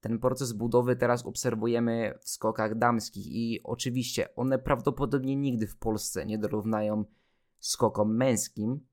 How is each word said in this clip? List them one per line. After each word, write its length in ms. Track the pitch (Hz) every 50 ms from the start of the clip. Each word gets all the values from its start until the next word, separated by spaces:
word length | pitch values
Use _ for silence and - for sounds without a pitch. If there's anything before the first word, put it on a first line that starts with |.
Ten 180 | - 113 113 113
proces 340 | 123 127 131 123 139 120 117
budowy 420 | 101 113 120 113 123 123 123 123
teraz 300 | 120 127 120 120 120 120
obserwujemy 880 | - - - - 127 113 110 107 120 117 117 120 117 117 117 113 104 - -
w 80 | _ -
skokach 480 | - - - 110 107 - 110 107 107 113
damskich 500 | 120 120 120 113 107 - - 98 98 -
i 320 | 65 107 117 113 117 - -
oczywiście 720 | - 120 - - 131 120 131 120 - - - - - -
one 240 | - 123 131 135 131
prawdopodobnie 760 | - - 147 120 - 147 131 - 143 123 139 143 131 135 135
nigdy 320 | 139 139 139 123 113 110 104
w 100 | - -
Polsce 480 | - 113 110 107 - - - 104 -
nie 120 | 107 107 107
dorównają 680 | 104 101 - 110 101 110 110 107 107 107 107 107 104 - _ _ _ _ _ _ _ _ _ _
skokom 560 | - - - - - 110 - - 107 107 110
męskim 640 | 113 131 135 120 101 - - _ - 104 110 131 147 - _